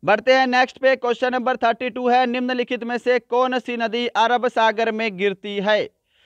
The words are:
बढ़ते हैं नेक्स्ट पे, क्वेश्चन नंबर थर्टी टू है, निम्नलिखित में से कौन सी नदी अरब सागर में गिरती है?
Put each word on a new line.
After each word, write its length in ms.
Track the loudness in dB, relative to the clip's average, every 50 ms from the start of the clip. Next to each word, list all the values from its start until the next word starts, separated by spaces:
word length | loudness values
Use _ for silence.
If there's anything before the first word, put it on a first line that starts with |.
| 0
बढ़ते 300 | 2 2 2 4 4 4
हैं 120 | 4 4 2
नेक्स्ट 300 | 2 2 2 0 0 0
पे, 180 | 0 2 2
क्वेश्चन 360 | 2 0 -2 -2 0 -2 -2
नंबर 240 | -2 -2 0 -2 -2 0
थर्टी 320 | 0 0 0 0 -4 -6
टू 180 | -6 -4 0 2
है, 160 | 4 4 2
निम्नलिखित 580 | 2 0 -2 -2 -2 -2 -2 -2 -2 -4 -6 -4
में 140 | -6 -6 -6
से 200 | -4 -4 -4 -4
कौन 380 | -4 _ 0 0 0 0 0 -2
सी 180 | -4 -4 -4 -4
नदी 280 | -4 -4 -2 -4 -4 -2
अरब 400 | 0 0 2 2 2 0 0 -2
सागर 440 | 0 0 2 2 2 0 -2 -2
में 260 | -2 -2 -4 -6 -4 -2
गिरती 380 | -2 -2 -2 -4 -8 -10 -8 -4
है? 260 | -2 0 0 0 0 -4 -8 _ _ _ _ _ _